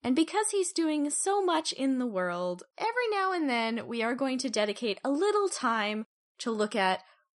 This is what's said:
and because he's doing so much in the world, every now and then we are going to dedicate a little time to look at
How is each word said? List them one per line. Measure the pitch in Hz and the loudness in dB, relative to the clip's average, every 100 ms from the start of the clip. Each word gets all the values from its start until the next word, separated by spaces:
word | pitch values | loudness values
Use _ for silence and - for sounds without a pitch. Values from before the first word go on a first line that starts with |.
| 240 | 0
and | 262 | 0
because | 320 403 415 | 2 0 0
he's | 403 359 | 0 -2
doing | - 320 302 294 | 0 0 0 -2
so | 294 - 403 | -2 0 0
much | 370 320 311 | 2 0 -2
in | - 269 262 | -4 -2 0
the | 247 | -2
world, | 196 180 175 180 180 - - | -2 -2 -2 -4 -6 -12 -6
every | 440 480 480 | 2 2 4
now | 415 381 | 2 2
and | 359 294 | 2 2
then | 240 226 233 240 | 2 2 -2 -2
we | 233 | -2
are | 226 | 0
going | 247 269 254 | 2 0 0
to | 269 | 0
dedicate | 220 208 202 233 196 | 0 0 0 -2 -2
a | 254 | 0
little | 285 403 415 392 | 2 2 2 2
time | - 254 226 208 214 220 _ _ _ | 0 -2 0 0 -4 -6 _ _ _
to | - | -6
look | 220 208 226 | -2 0 2
at | 190 185 - _ _ | 2 0 -4 _ _